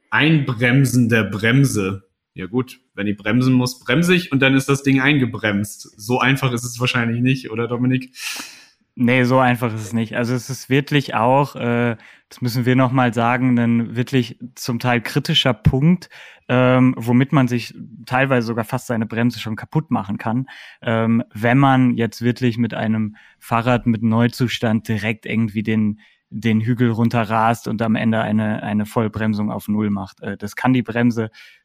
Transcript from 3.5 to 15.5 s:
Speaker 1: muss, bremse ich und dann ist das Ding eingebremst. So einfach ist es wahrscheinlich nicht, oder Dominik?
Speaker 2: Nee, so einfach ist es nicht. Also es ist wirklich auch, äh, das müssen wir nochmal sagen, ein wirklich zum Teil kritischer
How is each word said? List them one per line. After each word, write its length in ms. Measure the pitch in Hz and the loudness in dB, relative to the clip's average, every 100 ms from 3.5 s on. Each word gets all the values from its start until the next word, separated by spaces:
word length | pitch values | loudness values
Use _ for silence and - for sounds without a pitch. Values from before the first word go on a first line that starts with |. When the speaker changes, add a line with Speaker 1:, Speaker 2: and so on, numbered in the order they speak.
Speaker 1:
muss, 280 | 127 123 - | 2 0 -4
bremse 340 | - 131 175 | -2 0 2
ich 180 | 180 175 | 2 0
und 80 | 135 | 2
dann 140 | 135 | 4
ist 140 | 135 131 | 4 2
das 140 | 139 | 0
Ding 180 | 139 135 | 2 2
eingebremst. 1000 | 131 147 123 107 110 101 101 - - - | 2 2 0 -2 -2 -2 -4 -8 -20 -14
So 180 | 107 123 | -4 2
einfach 340 | 120 135 135 | 2 2 0
ist 120 | 120 | -2
es 160 | 120 120 | -6 -4
wahrscheinlich 400 | 123 127 117 117 | -4 -2 -2 0
nicht, 300 | 123 131 - | 0 -2 -4
oder 180 | 110 117 | -6 -4
Dominik? 460 | 120 127 131 131 - - - - - - _ _ | -2 0 -2 -4 -14 -12 -12 -14 -20 -20 _ _
Speaker 2:
Nee, 300 | - 120 127 | -2 2 4
so 140 | 123 131 | 4 4
einfach 360 | 127 120 120 | 4 2 -2
ist 80 | 110 | -4
es 100 | 107 | -6
nicht. 240 | 117 110 - | -4 -4 -4
Also 160 | 117 | -2
es 160 | 123 - | -4 -6
ist 220 | 127 - | -10 -2
wirklich 440 | 131 143 147 135 | -2 0 -2 -2
auch, 400 | 117 113 135 143 | 0 2 2 0
äh, 420 | - 120 120 120 113 - - _ | -2 -4 -2 -2 -4 -10 -20 _
das 100 | - | -8
müssen 240 | 123 117 | -4 -2
wir 120 | 120 127 | 2 4
nochmal 360 | 131 131 123 | 4 2 2
sagen, 460 | 113 117 123 127 120 | 2 0 2 2 2
ein 360 | 117 117 113 | 2 0 0
wirklich 440 | 117 123 135 117 - 123 | -4 -2 -2 -2 -6 -18
zum 240 | - - 117 | -10 -6 -2
Teil 240 | 127 120 | 0 0
kritischer 500 | - - 139 156 135 | 0 -4 0 2 2